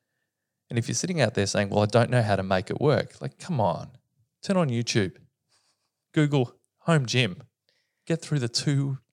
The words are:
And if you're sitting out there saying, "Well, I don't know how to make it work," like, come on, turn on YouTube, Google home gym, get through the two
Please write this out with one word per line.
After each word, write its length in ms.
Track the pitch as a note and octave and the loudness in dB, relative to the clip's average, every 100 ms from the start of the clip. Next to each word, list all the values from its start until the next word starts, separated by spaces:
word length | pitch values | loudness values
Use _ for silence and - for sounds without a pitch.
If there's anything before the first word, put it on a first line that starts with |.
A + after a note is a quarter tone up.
| _ _ _ _ _ _ - | _ _ _ _ _ _ -6
And 80 | A#2+ | -4
if 100 | A2+ | -4
you're 60 | A#2 | -4
sitting 240 | F3 F3 | -4 0
out 140 | A2+ | 0
there 120 | A2 G2 | 0 0
saying, 240 | G2+ G2+ | 0 0
"Well, 120 | G2+ | 2
I 40 | G#2 | 4
don't 240 | A#2 A#2+ | 4 2
know 120 | B2 | 2
how 140 | G#2+ F#2+ | 2 0
to 60 | |
make 260 | F#2+ F#2+ - | 0 0 -2
it 100 | - | -2
work," 400 | D3 A#2 - - | 2 2 0 -8
like, 160 | C3+ - | -12 -10
come 220 | - D3 | -6 -2
on, 380 | G2 D#2+ - - _ _ _ _ | 0 -2 -8 -20 _ _ _ _
turn 140 | - F#3 | -2 0
on 120 | D3+ | 0
YouTube, 460 | A#2 A#2 A#2 F#2+ - _ _ _ _ _ _ _ _ _ | 0 0 0 0 -4 _ _ _ _ _ _ _ _ _
Google 420 | D#3+ D3 C#3+ A#2+ - _ _ | 0 2 2 -2 -6 _ _
home 260 | - D#3+ A#2+ | 0 2 2
gym, 360 | B2 A2+ F2 - _ _ _ _ _ - | 0 0 -2 -18 _ _ _ _ _ -4
get 160 | D#3+ | -4
through 180 | - D3 | -2 -2
the 80 | A#2+ | -2
two 500 | - - C#3 C#3 C3 _ | -2 0 0 0 -6 _